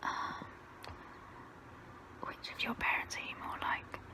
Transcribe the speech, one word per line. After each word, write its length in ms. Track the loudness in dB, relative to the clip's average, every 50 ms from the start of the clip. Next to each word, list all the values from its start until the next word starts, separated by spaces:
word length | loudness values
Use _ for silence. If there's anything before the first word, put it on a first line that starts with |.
| 4
Um, 420 | 2 2 4 2 2 2 0 -2 -6 -6 -10 -10 -12 -12 -8 -6 -6 -6 -6 -8 -10 -10 -10 -10 -10 -10 -10 -10 -10 -12 -12 -12 -12 -12 -12 -12 -10 -12 -12 -12 -12 -10 -4 -2
which 240 | -2 -2 -2 -4 -6 0
of 100 | 2 4
your 120 | 2 4
parents 400 | 4 6 8 8 8 6 4 0
are 60 | 0 0
you 80 | 0 -2 -2 -2
more 160 | -2 0 2
like? 400 | 4 4 4 4 2 0 -6 -6 -6 -6